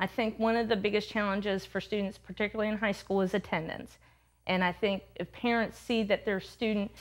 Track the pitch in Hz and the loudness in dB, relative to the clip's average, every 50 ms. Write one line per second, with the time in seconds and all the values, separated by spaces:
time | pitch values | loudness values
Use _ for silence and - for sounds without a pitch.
0 | 185 190 - - 233 220 214 - 220 226 226 233 233 226 233 202 196 208 202 208 | -2 -2 0 0 0 0 0 2 2 2 4 2 2 2 0 2 2 2 0 0
1 | 208 - - 226 208 202 196 202 196 208 190 190 190 - - 196 - - - 208 | -2 0 -2 0 0 2 0 0 0 0 0 -2 -2 -4 -6 -6 -4 -2 -4 -2
2 | 196 190 - - - - 185 - 214 208 - 220 208 214 214 208 220 208 196 - | -2 -4 -6 -10 -14 -16 -6 -4 -4 -4 -2 -2 -2 0 0 0 0 -2 -2 -2
3 | - - 196 196 190 185 202 202 - - - 170 160 160 - - - - - - | -4 -2 2 2 2 2 2 -2 -2 0 -4 -4 -2 -4 -8 -10 -12 -14 -18 -20
4 | - - _ _ _ _ _ _ _ - 185 185 185 180 175 - - 202 196 190 | -20 -20 _ _ _ _ _ _ _ 0 2 2 2 2 2 2 0 0 0 0
5 | - - - - 180 - - - - 240 233 233 220 - - - - - 247 226 | -6 -6 -2 -2 -2 -2 -2 -4 0 0 2 2 0 -2 -4 -12 -4 0 2 2
6 | 220 196 214 - - 226 202 190 - - - - 240 220 214 208 202 208 - - | 4 4 2 2 2 0 -2 -2 -2 -8 -8 -4 -2 0 0 0 -2 -2 -6 -14